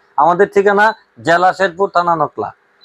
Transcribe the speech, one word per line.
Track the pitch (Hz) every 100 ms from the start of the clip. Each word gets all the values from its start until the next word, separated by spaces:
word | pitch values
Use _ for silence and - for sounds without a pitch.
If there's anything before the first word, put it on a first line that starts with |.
| _ -
আমাদের | 156 175 202
ঠিকানা | 202 202 202 220 214 _ -
জেলা | 120 170 185
শেরপুর, | 185 190 170 196
থানা | 175 175 165
নকলা। | 143 - 104 - _ _